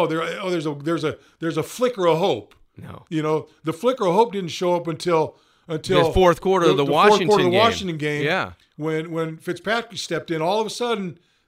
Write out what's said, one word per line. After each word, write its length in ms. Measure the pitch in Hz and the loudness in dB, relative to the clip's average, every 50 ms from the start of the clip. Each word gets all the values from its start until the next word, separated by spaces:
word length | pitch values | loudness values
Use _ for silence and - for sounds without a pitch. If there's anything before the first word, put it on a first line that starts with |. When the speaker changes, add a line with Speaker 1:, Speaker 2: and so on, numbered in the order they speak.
| 175 | 2
Speaker 1:
oh, 40 | |
there, 160 | 156 160 165 165 170 170 185 | 2 0 -2 -4 -4 -6 -6
oh, 100 | 196 185 | -6 -4
there's 160 | 180 170 147 | -4 -2 -2
a, 80 | 156 147 | -4 -6
there's 280 | 143 139 160 170 156 143 | -6 -4 -4 -4 -2 -2
a, 160 | 151 113 - _ _ _ _ | -4 -6 -6 _ _ _ _
there's 160 | 160 165 160 | -8 -4 -4
a 80 | 156 147 | -4 -6
flicker 420 | - - - 254 247 247 202 180 | -6 -4 -2 -2 -2 -2 0 2
of 120 | 170 160 160 | 2 2 2
hope." 360 | 185 196 143 107 101 - _ _ _ _ _ | 2 0 0 -2 -6 -12 _ _ _ _ _
Speaker 2:
No. 300 | - 113 143 - - - _ | -20 -20 -18 -18 -20 -14 _
Speaker 1:
You 140 | 175 156 151 | -6 -4 -2
know, 260 | 151 156 151 - - _ _ _ | 0 -2 -2 -4 -8 _ _ _
the 80 | 151 160 | -8 -8
flicker 340 | - - 247 262 - 214 | -2 -2 -2 0 2 0
of 80 | 180 165 | 2 4
hope 180 | 202 233 - - | 4 2 2 0
didn't 180 | 202 185 160 | -6 -6 -6
show 240 | - - 185 180 175 | -6 -4 -2 0 0
up 100 | 175 - | 0 -2
until, 500 | 165 160 - - 175 170 160 156 - - _ _ _ _ _ _ - | -6 -8 -6 -2 0 0 2 0 -2 -4 _ _ _ _ _ _ -10
until 400 | 165 156 - - 190 180 170 160 | -10 -8 -4 0 2 4 4 4
Speaker 2:
The 40 | 143 | 4
fourth 280 | 185 185 175 165 - | 6 6 6 4 4
quarter 260 | - 190 190 185 170 | 2 0 2 4 4
Speaker 1:
the, 60 | 160 - | 4 4
Speaker 2:
of 40 | 131 | 4
the 60 | 143 | 2
Speaker 1:
the 60 | 139 143 | 2 4
fourth 140 | 156 190 208 | 6 6 8
quarter 20 | 208 196 190 | 6 6 6
Speaker 2:
Washington 160 | 208 208 190 | 4 4 4
Speaker 1:
of 40 | 151 | 4
the 60 | 180 | 4
Speaker 2:
game. 80 | 175 196 | 4 4
Speaker 1:
Washington 380 | 220 233 226 - 196 180 165 147 | 4 4 2 0 -4 -6 -6 -4
game. 260 | 147 151 147 147 151 | -4 -4 -2 -2 -2
Speaker 2:
Yeah. 280 | 151 175 190 131 92 87 _ _ _ _ | 0 0 -2 -2 -6 -8 _ _ _ _
Speaker 1:
When, 340 | - 147 160 156 156 160 170 | -8 -6 -4 -4 -4 -6 -6
when 260 | 160 165 165 160 160 160 | -6 -6 -6 -6 -8 -10
Fitzpatrick 600 | - 180 170 170 - 190 220 233 226 233 - 147 | -8 -8 -8 -8 -4 -4 -4 -4 -4 -8 -12 -14
stepped 320 | - - 175 151 - - | -8 -6 -6 -6 -4 -6
in, 120 | 165 160 156 | -4 -2 -2
all 180 | 170 196 220 | 0 0 0
of 60 | 220 | -2
a 40 | 202 | -4
sudden 480 | - - 240 240 226 202 196 175 - - _ _ _ _ _ | -6 -6 -4 -4 -4 -4 -4 -10 -12 -14 _ _ _ _ _